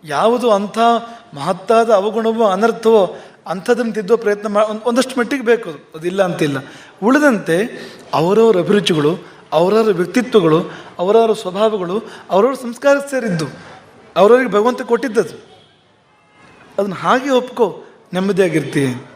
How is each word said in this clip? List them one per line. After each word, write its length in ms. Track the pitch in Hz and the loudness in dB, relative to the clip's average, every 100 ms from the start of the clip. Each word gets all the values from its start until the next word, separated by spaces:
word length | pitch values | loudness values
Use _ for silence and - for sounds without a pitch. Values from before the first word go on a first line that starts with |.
ಯಾವುದು 460 | 160 143 202 240 240 | -4 0 2 2 2
ಅಂಥ 280 | 202 202 214 233 233 - - - | 0 0 0 2 2 -2 -18 -20
ಮಹತ್ತಾದ 560 | 143 143 185 - 226 226 | -10 -6 -6 2 2 4
ಅವಗುಣವೋ 540 | 214 202 214 220 226 | 2 2 -2 -2 0
ಅನರ್ಥವೋ 760 | 220 185 226 226 220 226 185 - - _ - | 0 2 0 0 2 4 2 -4 -18 _ -10
ಅಂಥದ್ದನ್ನು 460 | 185 214 233 233 | -10 -2 -2 0
ತಿದ್ದೋ 240 | 214 190 226 | -4 0 0
ಪ್ರಯತ್ನ 320 | 208 208 208 | 0 -2 -2
ಮಾ-, 160 | 208 | 0
ಒಂದ್-, 180 | 214 214 | 0 -2
ಒಂದಷ್ಟು 380 | 247 240 262 254 | -2 -2 -2 -2
ಮಟ್ಟಿಗೆ 220 | 233 277 | -4 -4
ಬೇಕು, 280 | 233 226 175 | 0 0 0
ಅದಿಲ್ಲ 520 | 147 - 160 170 190 | -14 -16 -10 -6 0
ಅಂತಿಲ್ಲ. 340 | 185 170 160 139 131 - - - | 0 0 -2 -2 -8 -20 -20 -4
ಉಳಿದಂತೆ 540 | 196 277 294 220 160 165 240 - - - - | 2 4 4 2 0 -2 -2 -8 -18 -20 -6
ಅವರವರ 440 | 135 165 208 226 190 | -2 2 4 4 2
ಅಭಿರುಚಿಗಳು, 600 | 160 202 170 165 147 180 - - - | 2 0 2 0 0 -2 -10 -20 -4
ಅವರವರ 420 | 151 175 214 220 | 0 2 2 2
ವ್ಯಕ್ತಿತ್ವಗಳು, 760 | 175 180 254 214 220 165 156 180 - - - | 0 0 -2 2 2 4 0 -2 -12 -20 -6
ಅವರವರ 340 | 180 226 226 | 2 2 4
ಸ್ವಭಾವಗಳು, 680 | 214 185 185 220 214 175 196 233 - - | 0 -4 -2 0 0 -4 -6 -8 -18 -2
ಅವರವರ 240 | 180 233 | 2 2
ಸಂಸ್ಕಾರ 440 | 262 247 233 277 277 | 0 -10 -4 0 0
ಸೇರಿದ್ದು, 480 | 277 262 233 170 147 - - - - - - - | 0 -6 -4 -4 -4 -10 -20 -20 -20 -20 -10 2
ಅವರವರಿಗೆ 340 | 196 247 254 | 6 6 4
ಭಗವಂತ 320 | 196 220 247 | 0 0 -2
ಕೊಟ್ಟಿದ್ದದು. 520 | 233 233 277 214 185 - - - _ _ _ _ _ _ _ _ - - - - | -2 -2 0 -2 -2 -6 -20 -20 _ _ _ _ _ _ _ _ -20 -20 -16 -6
ಅದನ್ನ 160 | 202 | -6
ಹಾಗೆ 360 | 160 156 240 277 | -4 0 0 2
ಒಪ್ಕೋ, 540 | 254 247 226 214 156 - - _ | -2 -2 -2 -2 -2 -20 -20 _
ನೆಮ್ಮದಿಯಾಗಿರ್ತೀಯ. 840 | 175 190 185 185 156 135 151 135 120 - | -4 -2 2 2 0 -2 -2 -2 -4 -12